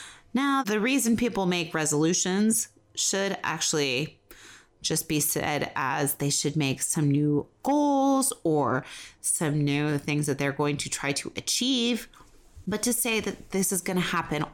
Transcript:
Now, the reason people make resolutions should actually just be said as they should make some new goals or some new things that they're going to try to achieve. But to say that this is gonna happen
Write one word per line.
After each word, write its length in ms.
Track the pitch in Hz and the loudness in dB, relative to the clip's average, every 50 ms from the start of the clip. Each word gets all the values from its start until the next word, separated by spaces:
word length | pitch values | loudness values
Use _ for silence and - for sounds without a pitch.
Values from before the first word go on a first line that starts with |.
| - - - - _ - | -16 -18 -20 -20 _ -6
Now, 300 | - 247 277 277 277 269 | -4 0 0 2 0 0
the 180 | 262 - 214 214 | 0 0 0 0
reason 360 | 202 254 269 277 269 226 233 | 2 2 2 2 2 2 2
people 300 | 202 240 233 - 190 190 | 2 2 0 0 0 0
make 280 | 175 180 175 165 160 - | 2 0 0 -2 -2 -2
resolutions 920 | 160 151 147 151 147 156 160 180 - - 185 185 202 214 220 214 - - - _ _ _ _ _ | -2 0 0 2 2 2 2 2 2 0 0 2 2 2 2 2 0 -2 -6 _ _ _ _ _
should 420 | - - - - 196 196 196 185 - | -4 -2 0 0 0 0 0 -2 -4
actually 760 | - - 156 160 - - - 151 143 135 123 127 151 - - _ _ _ - - - - - - - _ _ _ | -4 -6 -4 -2 -2 0 0 2 2 2 0 0 -2 -4 -8 _ _ _ -20 -20 -20 -20 -20 -20 -20 _ _ _
just 280 | - - 160 156 - - | -4 -2 -2 -2 -2 0
be 120 | 156 147 | 0 0
said 520 | 143 - - 147 - - 151 143 - - - | 0 0 -2 -2 -2 0 -2 -2 -2 -4 -4
as 400 | - 135 139 147 151 147 143 - | -4 -2 -2 0 0 0 -2 -2
they 160 | - 147 143 | -2 -2 0
should 260 | 143 - - 151 143 | 0 0 0 0 0
make 260 | 156 143 135 131 - | 2 0 0 0 -2
some 280 | - - - 165 151 143 | -4 -2 0 2 2 4
new 360 | 139 143 147 147 147 143 - - _ _ | 4 4 4 2 2 0 -2 -4 _ _
goals 720 | - 262 285 294 294 285 277 269 269 277 269 269 262 - - - _ | 0 2 2 4 4 4 4 4 4 4 4 4 2 0 -2 -2 _
or 400 | 165 156 147 139 117 123 131 131 - - - - - - _ | 2 2 4 4 2 2 0 -2 -6 -16 -16 -16 -18 -18 _
some 440 | - - - - 175 147 143 151 147 | -4 -4 -2 0 0 0 2 2 2
new 340 | 143 143 147 151 151 147 139 | 2 2 0 0 0 0 -2
things 280 | - - 147 147 147 | -2 -2 -2 0 0
that 120 | 147 135 139 | -2 -2 0
they're 140 | 143 139 | -2 -4
going 240 | 135 - 147 147 143 | -2 0 -2 -2 0
to 120 | 143 - - | -2 -4 -6
try 240 | - - - 139 | -6 -4 -4 -4
to 200 | 143 - - - - | -4 -4 -6 -8 -10
achieve. 720 | - - - - - 247 254 269 247 233 240 247 220 - - - - - - - - _ - - - - 185 | -8 -4 -4 -2 0 0 0 2 2 2 0 0 -2 -4 -12 -18 -20 -20 -20 -20 -20 _ -20 -20 -10 -6 -6
But 140 | 208 214 | -4 -2
to 100 | 214 240 | 0 0
say 260 | 233 - - 233 220 214 | 0 0 0 0 0 0
that 300 | - 202 - - - - | -2 -2 -6 -6 -12 -4
this 220 | - 190 190 - | -2 -2 0 0
is 80 | 202 180 | -2 -2
gonna 200 | - - 185 185 | -2 -2 -2 0
happen 440 | 175 - - 170 - - 156 151 156 - | 0 0 -2 -2 -2 -2 -2 -2 -2 -4